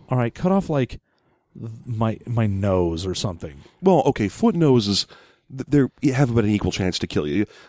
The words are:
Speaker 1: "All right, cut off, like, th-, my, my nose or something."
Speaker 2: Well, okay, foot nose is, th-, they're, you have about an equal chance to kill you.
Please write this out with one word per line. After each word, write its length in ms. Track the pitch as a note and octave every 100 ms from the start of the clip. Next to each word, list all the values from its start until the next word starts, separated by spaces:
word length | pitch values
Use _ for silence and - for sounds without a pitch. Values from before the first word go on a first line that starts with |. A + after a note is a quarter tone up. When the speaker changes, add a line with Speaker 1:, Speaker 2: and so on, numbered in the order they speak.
| -
Speaker 1:
"All 100 | B2+
right, 160 | A#2
cut 180 | - F#3
off, 160 | G3 E3+
like, 320 | C#3+ B2 - _ _ _ _ _ -
th-, 120 | A2+ A2+ B2
my, 320 | A2+ A2+ - -
my 200 | A#2 G#2+
nose 600 | G2 G2+ F#2 F2 E2 F#2
or 80 |
something." 440 | F2 G#2+ E2 E2 C#2+ - _
Speaker 2:
Well, 220 | F#3+ E3 C#3
okay, 220 | - G2+
foot 260 | - A#3 E3+
nose 300 | D3+ B2 G2+
is, 180 | G2 - - - _ _
th-, 180 | C3+ -
they're, 220 | C#3+ B2+ _
you 100 | D3
have 180 | B2+ C3
about 140 | A#2
an 60 | G#2
equal 220 | G#2 F2+
chance 260 | - F#2 -
to 80 | F2+
kill 200 | G2+ D2
you. 180 | F2 G#2 -